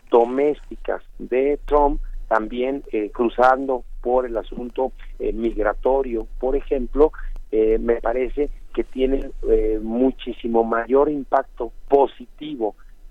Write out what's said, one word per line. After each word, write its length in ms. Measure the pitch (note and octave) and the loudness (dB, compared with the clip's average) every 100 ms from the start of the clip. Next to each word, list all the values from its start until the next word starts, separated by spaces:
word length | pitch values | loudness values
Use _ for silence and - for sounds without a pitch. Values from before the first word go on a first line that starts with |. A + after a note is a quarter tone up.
| - | 4
domésticas 920 | A#2 A#2 C3 D3 C#3+ - - - F#2+ - - | 4 6 2 0 0 -8 -10 -6 -6 -8 -14
de 400 | - B2 C#3 D3 | -2 0 0 0
Trump, 380 | - D3 C#3+ D3+ - - - | 2 4 4 2 -4 -8 0
también, 540 | A2 A2 A#2+ B2+ C#3 - | 0 0 -4 -4 -4 -4
eh, 180 | A2 G#2 | -4 -4
cruzando 720 | - A#2 - B2+ C3 C3+ B2 - - | 0 0 4 4 6 0 -4 -4 -6
por 240 | B2 B2+ B2+ | 0 0 0
el 100 | A2+ | -4
asunto, 560 | - B2 B2 C3+ C3 - - - | -6 -8 -8 -4 -4 -4 -14 -6
eh, 140 | A2+ | -4
migratorio, 960 | G#2+ A2+ G#2 G#2 G2+ C3 C3+ C3 A2+ G#2+ - | -2 -4 0 -2 0 2 2 0 -4 -6 -4
por 160 | B2+ | -2
ejemplo, 580 | C3+ - C#3 A#2+ C3+ D#3 - - - - | -2 -2 -4 -2 4 4 2 -8 -8 -2
eh, 280 | A2 A2 A2+ | 2 4 4
me 240 | A#2 A#2 | 2 0
parece 480 | A2 B2 B2 C#3+ C#3+ - - | 0 0 -2 -2 -4 -4 -8
que 100 | - | -6
tienen, 480 | - C3 C3 C3+ B2+ - - | -4 0 0 0 -4 -4 2
eh, 300 | A2 A2 A2 | 2 2 -2
muchísimo 840 | G#2+ A#2 C3 - B2+ - A#2+ A2+ | -2 2 2 0 -8 -6 0 2
mayor 440 | A2+ A#2 A2+ C3+ D3 | 2 0 2 4 4
impacto 640 | D3 C3 C3+ - - A#2 - - | 0 0 0 0 -8 -10 -8 2
positivo 840 | C#3 B2+ - B2 - D3+ C#3 G#2+ - - - - | 4 4 0 -18 -14 -12 -4 -4 -6 -20 -20 -18